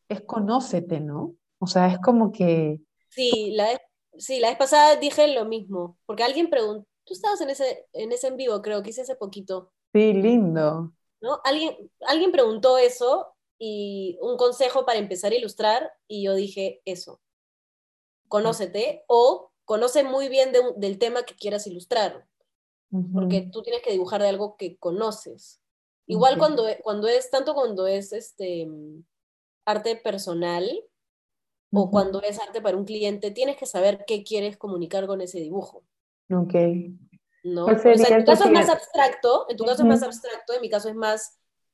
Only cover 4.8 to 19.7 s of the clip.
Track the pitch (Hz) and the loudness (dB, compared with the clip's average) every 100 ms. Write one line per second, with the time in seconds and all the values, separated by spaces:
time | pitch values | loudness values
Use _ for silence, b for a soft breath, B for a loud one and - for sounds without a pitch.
4.8 | 294 302 285 277 302 262 220 226 190 190 | 8 6 2 4 4 4 -2 -6 -6 -8
5.8 | 175 - - 214 240 277 330 285 214 214 | -8 -12 -10 -2 -2 0 0 0 -2 -4
6.8 | 202 _ - 370 427 403 294 277 269 - | -14 _ -18 -6 -4 -2 -4 -4 -4 -6
7.8 | - - 220 240 262 254 262 208 208 208 | -12 -12 -8 -4 -4 -4 -4 -4 -4 -6
8.8 | 196 233 254 254 196 196 190 185 185 _ | -6 -10 -10 -10 -10 -12 -10 -10 -10 _
9.8 | _ 208 214 196 208 240 185 160 151 160 | _ 4 4 4 4 4 4 2 0 -2
10.8 | 165 _ _ _ 226 294 269 302 320 - | -8 _ _ _ -6 -4 -2 -2 -2 -8
11.8 | - - - 311 370 339 233 220 254 254 | -16 -12 -2 0 2 4 2 4 4 6
12.8 | 247 247 247 320 - _ _ - 220 208 | 4 2 0 -2 -4 _ _ -16 -12 -8
13.8 | 202 196 190 175 196 240 247 240 254 262 | -8 -8 -8 -8 -6 0 0 2 0 0
14.8 | 254 226 202 185 208 233 226 - 214 233 | 0 -2 -2 -4 -2 -2 -4 -2 0 0
15.8 | 320 - - 214 196 196 196 196 196 190 | -2 -14 -14 -6 -2 -2 -2 -6 -8 -8
16.8 | - 175 175 - _ _ _ _ _ _ | -12 -12 -14 -20 _ _ _ _ _ _
17.8 | _ _ _ _ - 208 220 226 190 196 | _ _ _ _ -4 0 0 -2 -4 -4
18.8 | 254 - - 233 247 359 - _ - | -4 -4 2 6 6 4 -4 _ -4